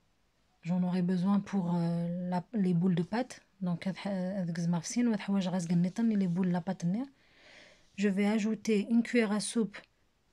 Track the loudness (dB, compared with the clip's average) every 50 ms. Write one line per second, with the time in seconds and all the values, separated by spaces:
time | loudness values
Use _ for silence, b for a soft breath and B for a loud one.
0 | _ _ _ _ _ _ _ _ _ _ _ _ -4 -2 0 0 2 0 0 0
1 | 0 2 2 2 2 2 2 2 0 0 -2 -2 0 0 0 0 0 0 0 -2
2 | -2 -4 -4 -4 -4 -4 -4 -4 -4 _ -2 0 2 2 2 4 4 2 2 2
3 | 0 -2 -2 -4 -4 -4 -8 -20 _ _ _ -6 -4 -4 -4 -4 -4 -6 -6 -6
4 | -6 -6 -4 -4 -4 -4 -4 -4 -4 -4 -4 -2 0 0 0 -2 -2 -4 -2 0
5 | 2 2 0 0 -2 0 0 0 0 0 -2 -2 0 2 2 2 2 0 0 0
6 | 0 2 2 2 2 2 2 0 0 0 0 0 -2 -4 -4 -2 -2 -2 -2 -2
7 | -4 -6 B B B B B B B B B B B B B B B B B 0
8 | 0 0 2 2 2 2 2 2 0 0 -2 -2 0 2 2 2 2 2 2 2
9 | 2 2 2 2 2 2 0 -2 -2 -2 0 0 0 -2 -4 -10 -20 _ _ _
10 | _ _ _ _ _ _